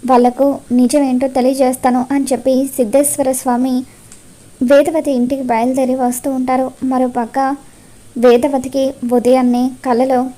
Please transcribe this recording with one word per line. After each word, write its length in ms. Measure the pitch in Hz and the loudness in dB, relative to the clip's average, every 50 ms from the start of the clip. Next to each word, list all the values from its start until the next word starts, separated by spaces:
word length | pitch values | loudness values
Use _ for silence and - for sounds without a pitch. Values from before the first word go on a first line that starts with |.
| - | 0
వాళ్ళకు 540 | 247 254 240 247 247 247 - 269 277 269 - - - | 2 2 4 4 2 2 0 0 0 0 -4 -6 -2
నిజమేంటో 560 | 240 247 247 240 277 294 285 262 254 254 269 | 0 2 2 2 2 2 0 0 0 -2 -2
తెలియజేస్తాను" 800 | 269 262 262 247 254 277 269 269 254 262 254 - 254 240 254 247 - | -2 -2 0 0 0 2 2 0 0 0 0 -2 0 0 0 -2 -2
అని 140 | 277 277 269 | -2 -2 0
చెప్పి 400 | - 269 233 - 262 262 254 269 269 - | -2 -4 -2 0 0 0 0 0 -2 -2
సిద్ధేశ్వర 560 | - 247 208 226 269 285 285 - - 269 262 | -2 -2 0 2 0 0 0 -2 -2 -2 -2
స్వామి 540 | 262 262 - 262 247 240 254 262 254 254 262 - - - - - - - - - - - - - - - 262 | -2 -2 -2 -2 -2 0 0 -2 -2 -4 -4 -8 -16 -20 -20 -20 -20 -20 -20 -20 -20 -20 -20 -20 -8 -4 0
వేదవతి 480 | 240 277 277 294 349 320 320 302 294 | 4 4 4 4 2 -2 -2 -2 -2
ఇంటికి 300 | 277 247 240 247 277 269 | -2 0 0 -2 -2 -4
బయలుదేరి 540 | 269 247 233 226 226 254 262 269 262 247 254 | -2 -2 -2 0 0 0 0 0 0 -2 0
వస్తూ 360 | 262 254 247 247 - - 294 | -2 -2 -2 -4 -4 -4 -4
ఉంటారు. 400 | 269 262 254 254 254 254 262 254 262 - - | -4 -4 -2 -2 -2 -2 -2 -4 -6 -6 -6
మరోపక్క 720 | 262 262 254 254 247 247 247 233 220 - 269 269 269 277 285 - - - - - - - - - - - | -4 -2 0 -2 -2 -2 -4 -6 -4 -4 -4 -2 -2 -4 -6 -10 -20 -20 -20 -20 -20 -20 -20 -20 -14 -6
వేదవతికి 760 | 247 233 254 233 240 240 294 269 269 254 269 262 277 269 269 277 - - 240 247 | 2 4 4 6 6 2 0 -2 -2 -4 -4 -2 -2 -2 -2 -2 -4 -4 0 0
ఉదయాన్నే 580 | 247 240 247 254 254 254 247 240 247 247 262 254 - - | 2 2 4 2 4 4 2 2 2 0 -2 -4 -6 -4
కలలో 440 | 269 247 226 262 262 262 247 254 262 254 | -2 0 0 2 2 0 0 -2 -4 -8